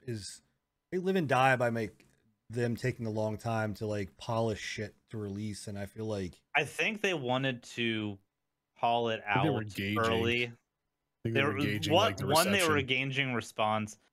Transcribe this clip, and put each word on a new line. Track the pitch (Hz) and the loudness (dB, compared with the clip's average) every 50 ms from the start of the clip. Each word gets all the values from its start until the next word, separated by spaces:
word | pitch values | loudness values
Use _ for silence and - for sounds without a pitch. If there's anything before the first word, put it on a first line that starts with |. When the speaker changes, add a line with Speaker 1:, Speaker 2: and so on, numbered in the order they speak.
| - | -10
Speaker 1:
is, | 127 117 107 95 - - - - _ _ _ _ _ _ _ _ _ - | -8 -8 -8 -8 -12 -14 -16 -20 _ _ _ _ _ _ _ _ _ -6
they | 185 | -2
live | 175 190 190 | 0 2 2
and | 190 165 | 2 2
die | 127 135 127 131 135 131 | 4 6 6 6 6 6
by | 123 127 120 | 4 4 2
make | 117 117 110 98 - - _ _ _ _ _ _ _ _ _ - | 0 0 -2 -4 -6 -12 _ _ _ _ _ _ _ _ _ -8
them | 113 123 120 120 117 | -4 -2 0 0 0
taking | 107 - 127 117 - 117 | 0 -2 -2 -2 -2 -4
a | 110 | -4
long | 107 110 107 107 107 101 | -2 0 0 -2 -2 -4
time | - 117 113 110 110 107 101 | -4 -2 -2 0 0 -2 -2
to, | - 113 | -4 -4
like, | 107 107 104 101 92 - - | -2 -2 -2 -4 -6 -8 -10
polish | - - 117 113 113 113 104 95 | -8 -4 -2 0 0 0 0 -2
shit | - - - - 107 98 - _ _ _ | -4 -8 -6 -6 -8 -8 -10 _ _ _
to | - | -8
release, | 110 104 101 98 101 107 107 101 - - - | -8 -6 -6 -4 -4 -4 -6 -6 -8 -10 -10
and | 101 98 | -8 -8
I | 101 | -8
feel | 98 - 110 110 | -8 -8 -8 -6
like | 110 107 101 95 85 76 - _ _ - | -4 -2 -2 -4 -4 -8 -12 _ _ -2
Speaker 2:
I | 143 156 | -2 -2
think | 139 - - 160 185 220 208 | -2 -2 -2 -2 -2 0 0
they | - 196 180 | 0 0 0
wanted | 156 131 120 123 131 135 135 127 117 - | 0 0 0 0 2 0 0 -2 -4 -8
to | - - - 117 113 113 110 107 104 101 98 _ _ _ _ _ _ _ _ _ _ _ | -10 -6 -4 -2 0 0 0 -2 -4 -6 -8 _ _ _ _ _ _ _ _ _ _ _
haul | - - 120 117 120 117 117 | -2 0 2 2 2 2 0
it | 110 107 - | -2 -2 0
Speaker 3:
I | 104 101 98 | 2 2 4
think | 101 | 4
they | 104 | 4
were | 104 104 | 2 0
Speaker 2:
out | 107 107 101 | -2 -4 -6
Speaker 3:
gauging. | 101 101 98 104 110 | -4 -4 -2 0 2
Speaker 2:
early. | 113 113 113 113 113 117 120 120 123 | 2 2 2 2 2 2 2 0 0
Speaker 3:
I | 120 | -4
think | 117 - _ _ _ _ _ _ _ _ _ _ _ _ - | -6 -12 _ _ _ _ _ _ _ _ _ _ _ _ -6
they | 117 | -2
Speaker 2:
They | 113 139 139 | 0 2 2
Speaker 3:
were | 147 151 | 2 0
Speaker 2:
were, | 139 | 0
Speaker 3:
gauging, | 143 139 104 104 - - 151 | 0 0 0 -2 0 4 4
Speaker 2:
what, | 180 214 | 4 4
Speaker 3:
like, | 220 196 - | 4 2 -2
the | 139 | -2
Speaker 2:
one, | 131 143 160 175 190 202 | 2 4 4 4 4 4
they | 196 180 160 | 2 4 4
were | 151 | 2
Speaker 3:
reception. | 143 135 | 2 2
Speaker 2:
gauging | 127 131 127 135 135 131 135 139 131 123 | 0 -2 -2 -2 -2 -2 -2 -2 0 -2
response, | 113 - - - - 110 107 107 107 107 104 - - _ _ | -4 -4 -4 -2 0 0 2 2 0 -2 -4 -8 -14 _ _